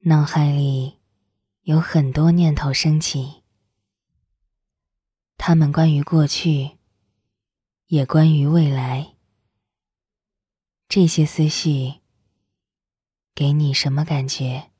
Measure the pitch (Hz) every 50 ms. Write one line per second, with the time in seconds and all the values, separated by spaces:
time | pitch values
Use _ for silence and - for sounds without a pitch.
0 | _ 175 160 151 147 143 - 156 151 147 143 143 143 139 135 135 131 135 - _
1 | _ _ _ _ _ _ _ _ _ _ _ _ _ - 151 160 160 - - 160
2 | 147 135 127 151 151 165 170 175 175 160 147 143 - 143 135 - - 156 156 156
3 | 160 - - 143 131 139 147 _ _ _ _ _ _ _ _ _ _ _ _ _
4 | _ _ _ _ _ _ _ _ _ _ _ _ _ _ _ _ _ _ _ _
5 | _ _ _ _ _ _ _ _ - - 170 165 160 143 147 - 160 160 151 143
6 | 143 - - 160 151 143 - - - 170 156 143 135 143 _ _ _ _ _ _
7 | _ _ _ _ _ _ _ _ _ _ _ _ _ _ _ _ _ _ 175 151
8 | 135 - - 156 156 160 156 151 139 143 160 170 160 143 139 131 127 127 127 131
9 | 147 - _ _ _ _ _ _ _ _ _ _ _ _ _ _ _ _ _ _
10 | _ _ _ _ _ _ _ _ _ _ _ _ _ _ _ _ _ _ - 202
11 | 185 165 - - 156 151 - - 156 151 147 - - 165 147 135 131 131 139 _
12 | _ _ _ _ _ _ _ _ _ _ _ _ _ _ _ _ _ _ _ _
13 | _ _ _ _ _ _ _ - 147 143 147 151 151 147 135 - - 143 135 143
14 | 151 160 151 143 131 131 - - 139 127 123 127 - _ _ _